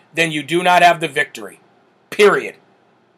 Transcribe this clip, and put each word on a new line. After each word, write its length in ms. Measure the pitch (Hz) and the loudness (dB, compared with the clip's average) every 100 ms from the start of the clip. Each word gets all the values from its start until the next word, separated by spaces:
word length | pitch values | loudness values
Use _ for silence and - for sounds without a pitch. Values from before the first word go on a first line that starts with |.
| _ 156 | _ -4
then 160 | 165 | -4
you 100 | 151 | -4
do 220 | 135 170 | -4 -2
not 180 | 180 180 | 2 4
have 180 | 175 165 | 4 2
the 80 | 160 | -4
victory. 520 | 143 143 117 101 - _ _ _ _ - | -6 -6 -8 -20 -20 _ _ _ _ -12
Period. 460 | - 202 151 104 - _ _ _ _ _ | 2 2 2 -6 -16 _ _ _ _ _